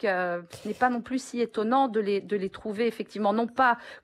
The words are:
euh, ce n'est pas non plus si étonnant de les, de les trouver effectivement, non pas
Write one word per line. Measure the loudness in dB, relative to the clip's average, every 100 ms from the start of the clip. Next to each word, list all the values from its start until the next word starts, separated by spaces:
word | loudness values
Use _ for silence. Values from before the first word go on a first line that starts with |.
| 0
euh, | 0 0 -2 -8 -12
ce | -8
n'est |
pas | 0 2
non | 2
plus | -2 -4
si | -4 -2
étonnant | -2 0 2 4 4
de | 2
les, | 0 -2
de | -2 -4
les | -4
trouver | -6 -8 -2 -2
effectivement, | -2 -8 -2 2
non | 2 0
pas | 2 2 2 -4 -18